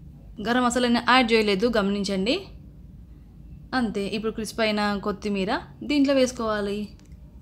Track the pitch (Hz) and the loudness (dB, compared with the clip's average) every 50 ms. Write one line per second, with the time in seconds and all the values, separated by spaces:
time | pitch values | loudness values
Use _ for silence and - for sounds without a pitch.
0 | - - - - - - - - 208 214 240 254 247 240 233 254 247 240 233 233 | -18 -18 -18 -18 -20 -16 -12 -6 -2 0 2 2 2 2 2 2 2 2 2 2
1 | - - 240 262 254 220 226 220 220 208 202 185 208 247 226 220 196 196 202 202 | 4 6 6 6 6 6 4 4 4 4 2 2 2 2 2 2 0 0 0 -2
2 | 196 190 196 190 190 220 285 392 392 - - - - - - - - - - - | -2 -2 -2 0 0 0 0 0 -2 -8 -16 -18 -20 -20 -20 -20 -20 -20 -20 -20
3 | - - - - - - - - - - - - - - - 262 240 214 - 202 | -20 -20 -20 -20 -20 -20 -20 -20 -20 -18 -18 -18 -10 -4 -2 -2 0 0 -2 -2
4 | 202 202 - 220 208 220 220 - 220 208 - - 226 214 214 208 208 208 202 196 | -4 -2 -2 -4 -4 -4 -4 -4 -6 -6 -2 0 0 0 2 2 0 0 -2 -2
5 | 202 208 202 202 - 214 202 196 190 190 - - - - - - - 226 294 294 | -2 -4 -4 -4 -4 -2 -2 -2 0 -2 -2 -4 -6 -8 -14 -8 -4 0 2 4
6 | 277 277 277 269 254 254 254 - 233 220 214 208 202 202 202 208 208 196 - - | 4 4 4 4 4 2 0 -2 -4 -2 -2 -2 -2 -4 -4 -6 -6 -8 -12 -18
7 | - - - - - - - - | -20 -20 -20 -20 -20 -20 -20 -20